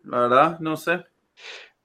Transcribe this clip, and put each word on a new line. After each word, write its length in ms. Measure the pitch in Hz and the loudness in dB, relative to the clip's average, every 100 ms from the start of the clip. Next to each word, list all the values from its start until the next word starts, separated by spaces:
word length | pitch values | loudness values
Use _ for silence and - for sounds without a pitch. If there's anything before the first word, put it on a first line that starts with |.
la 160 | - 120 | -8 -2
verdad, 380 | 120 127 160 165 | 2 4 4 0
no 200 | 160 151 | -6 -6
sé. 260 | - 175 - _ _ _ - - - _ | -4 -4 -6 _ _ _ -20 -20 -20 _